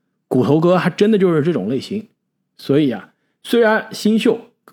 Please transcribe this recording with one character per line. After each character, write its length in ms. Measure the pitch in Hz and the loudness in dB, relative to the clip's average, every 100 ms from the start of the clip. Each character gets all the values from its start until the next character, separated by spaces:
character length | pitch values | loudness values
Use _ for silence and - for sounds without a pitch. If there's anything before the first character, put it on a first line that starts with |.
| _ _ - | _ _ -4
骨 180 | 127 | 0
头 140 | 117 160 | 2 2
哥 200 | 170 180 | 2 2
还 100 | 180 | 0
真 220 | - 208 | 0 2
的 80 | 220 | 2
就 160 | 185 | 2
是 80 | 160 | 0
这 100 | 147 | 0
种 160 | 147 95 | -2 -4
类 100 | 131 | -6
型， 280 | - 98 - _ _ _ _ _ | -6 -10 -12 _ _ _ _ _
所 220 | - 139 | -2 0
以 120 | 147 | 0
啊， 200 | 107 - _ _ _ | -4 -10 _ _ _
虽 180 | - 233 | -2 2
然 260 | 220 214 - | 2 2 -4
新 280 | - 208 220 | -6 -2 0
秀， 220 | 226 - - _ _ | 0 -2 -6 _ _